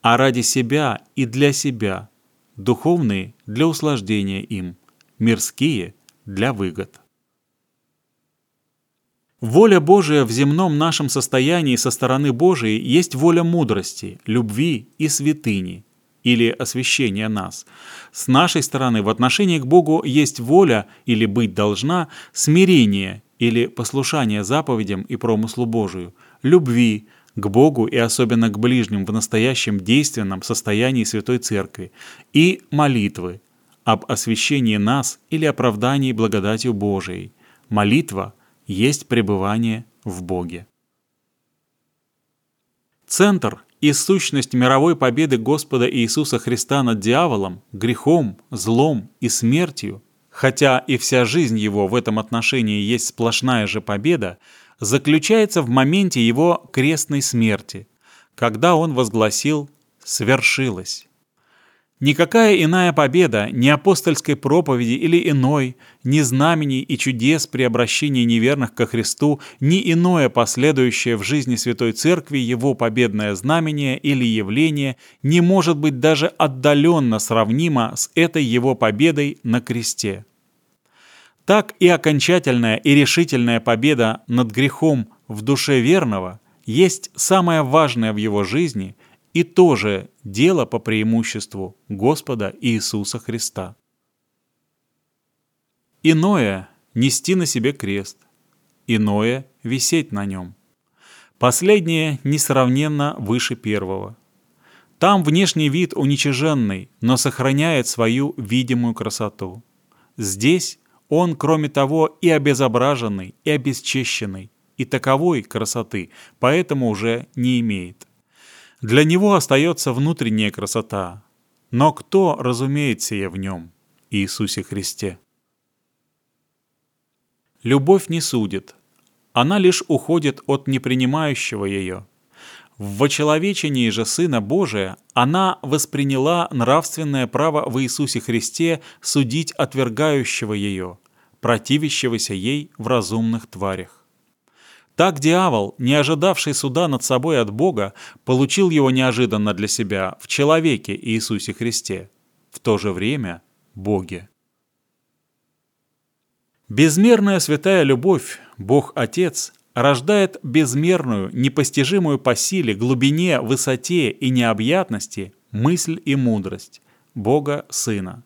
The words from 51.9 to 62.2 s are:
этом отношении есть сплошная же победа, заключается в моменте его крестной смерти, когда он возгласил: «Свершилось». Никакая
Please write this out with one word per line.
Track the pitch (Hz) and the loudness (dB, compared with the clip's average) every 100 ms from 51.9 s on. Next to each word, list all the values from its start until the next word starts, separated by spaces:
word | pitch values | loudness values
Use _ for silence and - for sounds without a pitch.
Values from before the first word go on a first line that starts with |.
этом | 120 117 110 | 0 -2 -4
отношении | 107 117 113 135 110 104 | -4 -4 -2 0 0 -2
есть | 101 117 - | -2 -2 -4
сплошная | - 117 117 127 123 104 | -2 -2 0 0 0 -2
же | 104 | -6
победа, | - 101 131 170 98 87 _ - _ _ | -6 -4 -2 -2 -4 -10 _ -20 _ _
заключается | 104 135 139 156 151 220 214 185 | -2 -2 2 0 4 2 2 0
в | 127 | 0
моменте | 127 131 185 190 131 113 | 2 2 2 0 2 2
его | 117 170 170 - | 4 2 0 -4
крестной | - 135 156 - 143 | -2 0 0 -2 -4
смерти, | 131 120 113 101 - 95 104 _ _ _ _ | -2 0 0 0 -6 -18 -18 _ _ _ _
когда | - 120 107 165 165 | -4 -2 2 2 4
он | 165 | 2
возгласил: | 127 117 110 110 - 143 151 143 _ _ _ | 0 0 2 0 0 -2 -2 -4 _ _ _
«Свершилось». | - - 120 131 - - 131 92 92 - _ _ _ _ _ _ _ _ _ _ | -10 -4 0 2 2 0 -4 -4 -10 -14 _ _ _ _ _ _ _ _ _ _
Никакая | 135 143 | 0 2